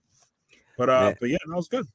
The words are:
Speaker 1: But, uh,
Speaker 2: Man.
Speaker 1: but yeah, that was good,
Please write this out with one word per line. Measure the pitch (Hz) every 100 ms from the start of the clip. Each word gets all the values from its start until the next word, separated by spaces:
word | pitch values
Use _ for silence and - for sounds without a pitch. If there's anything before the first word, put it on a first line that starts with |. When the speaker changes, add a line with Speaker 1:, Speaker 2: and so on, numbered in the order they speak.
| _ _ _ _ _ _ _ -
Speaker 1:
But, | 123
uh, | 127
Speaker 2:
Man. | - -
Speaker 1:
but | 120
yeah, | 170 156
that | 180
was | 175
good, | 254 175